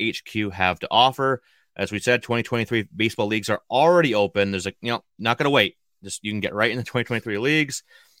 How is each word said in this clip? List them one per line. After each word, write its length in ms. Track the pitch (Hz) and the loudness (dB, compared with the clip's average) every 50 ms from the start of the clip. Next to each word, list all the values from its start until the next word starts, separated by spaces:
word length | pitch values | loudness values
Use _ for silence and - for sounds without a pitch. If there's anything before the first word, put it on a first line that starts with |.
H 240 | 104 113 - - - | -6 -6 -6 -6 -10
Q 240 | - - 110 107 101 | -8 -6 -4 -4 -4
have 300 | 92 92 92 92 87 - | -2 0 0 0 0 -2
to 100 | - - | -4 0
offer. 520 | - 110 123 131 127 - 135 135 131 123 _ _ _ _ _ _ _ | 4 6 6 6 4 2 0 0 0 -2 _ _ _ _ _ _ _
As 160 | - 98 - | -6 -6 -4
we 60 | 107 101 | -4 -4
said, 240 | - 123 123 117 | 0 0 0 0
twenty 220 | - - 120 117 113 | 0 -2 -2 -2 -2
twenty-three 440 | - 127 117 113 - 123 113 101 - - | -2 -2 -4 -2 0 -2 -2 -2 -4 -4
baseball 300 | 92 110 113 - - 107 | -2 -2 -2 0 -2 -2
leagues 240 | 104 110 110 101 - | -2 -2 -2 -2 -2
are 100 | 107 - _ - | -4 -4 _ -2
already 440 | 117 131 151 165 180 175 165 135 107 | 2 4 4 6 6 4 4 2 2
open. 380 | 104 101 95 - 101 101 98 | 2 0 0 2 0 0 0
There's, 120 | 98 95 87 | 0 -4 -6
like, 140 | 98 - - | -6 -8 -8
you 100 | - 120 | -6 -6
know, 140 | 120 - _ _ _ - | -6 -6 _ _ _ -6
not 180 | 104 117 120 | -2 -2 0
gonna 140 | - 147 143 | 0 0 2
wait. 260 | 143 131 104 95 - _ _ _ _ _ | 4 2 2 2 -2 _ _ _ _ _
Just, 220 | - 98 - - - | -16 -16 -14 -10 -8
you 80 | 107 | -6
can 80 | 104 107 | -6 -4
get 140 | 95 - - | -4 -4 -2
right 160 | 104 110 117 | 0 -2 0
in 80 | 110 127 | -2 -4
the 40 | |
twenty 220 | 113 - - 123 113 | -8 -4 -4 -4 -4
twenty-three 320 | - 120 110 - 117 104 | -2 -4 -6 -4 -4 -6
leagues. 460 | 101 120 143 151 156 151 139 - - _ _ _ - _ _ _ _ | -2 -2 0 0 0 0 -2 -6 -12 _ _ _ -20 _ _ _ _